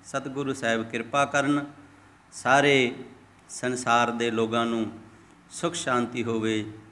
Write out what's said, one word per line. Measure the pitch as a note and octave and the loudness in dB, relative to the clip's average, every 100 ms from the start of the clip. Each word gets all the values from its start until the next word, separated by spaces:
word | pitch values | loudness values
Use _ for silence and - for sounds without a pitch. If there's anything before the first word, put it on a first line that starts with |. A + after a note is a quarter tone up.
| - | -6
ਸਤਿਗੁਰੂ | C#3 C3+ C3 C#3 | -8 -6 -6 -4
ਸਾਹਿਬ | C3+ A#2 A#2 A2+ | -2 0 0 -2
ਕਿਰਪਾ | A#2+ A2+ C#3+ C#3+ | -6 -2 0 2
ਕਰਨ, | C#3+ C#3 C#3+ C#3+ - - - - - _ | 2 2 0 -2 -14 -20 -20 -20 -20 _
ਸਾਰੇ | - B2 C3+ C#3+ C3+ B2 C3 - - - _ - | -6 4 6 6 4 2 -2 -14 -18 -20 _ -16
ਸੰਸਾਰ | - B2 B2 B2 A#2 A#2+ | -8 -4 -4 2 4 4
ਦੇ | A#2 A#2 | 2 -2
ਲੋਕਾਂ | A2+ A2+ A#2 A#2 | 0 0 0 0
ਨੂੰ | A#2 G#2+ - - - - - - | -2 -4 -6 -20 -20 -20 -20 -18
ਸੁੱਖ | - E3+ E3+ | -6 -4 -4
ਸ਼ਾਂਤੀ | - B2 A#2+ B2 | 0 0 0 -4
ਹੋਵੇ | A2+ A2+ A2 A2 G#2+ G#2+ - | -2 -2 0 -2 -4 -12 -20